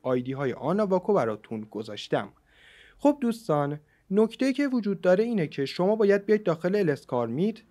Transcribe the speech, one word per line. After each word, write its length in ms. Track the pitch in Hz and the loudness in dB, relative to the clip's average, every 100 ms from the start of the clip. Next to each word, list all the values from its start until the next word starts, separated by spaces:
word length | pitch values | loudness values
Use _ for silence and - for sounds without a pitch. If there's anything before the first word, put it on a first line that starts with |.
آی 200 | 131 127 | -2 -2
دی 100 | 123 | -2
های 200 | 135 139 | -6 -6
آناواکو 600 | 110 127 190 214 185 180 | -4 -2 0 2 0 2
براتون 540 | 196 117 107 - 110 107 | 2 2 -4 -6 -10 -8
گذاشتم. 580 | 104 107 104 - 143 101 _ _ _ - - - _ | -10 -10 -12 -4 -4 -4 _ _ _ -20 -20 -20 _
خب 200 | 285 285 | 0 2
دوستان، 600 | 233 226 - 147 143 147 _ _ _ | -2 -4 -2 0 0 -6 _ _ _
نکته‌ای 420 | 196 220 - 262 | 2 2 2 -2
که 160 | 254 285 | 0 0
وجود 320 | 247 202 196 | 0 -2 0
داره 240 | 180 185 | 2 4
اینه 220 | 233 226 151 | 2 0 -2
که 180 | - | -2
شما 320 | 135 - 180 220 | -6 0 0 2
باید 300 | 202 202 202 | 4 2 4
بیاید 160 | 214 | 0
داخل 340 | 214 160 180 208 | 2 -2 0 0
ال 140 | 180 | 0
اس 160 | 139 - | -2 -2
کارمیت 500 | 123 117 123 202 220 _ | -2 -2 0 -2 -2 _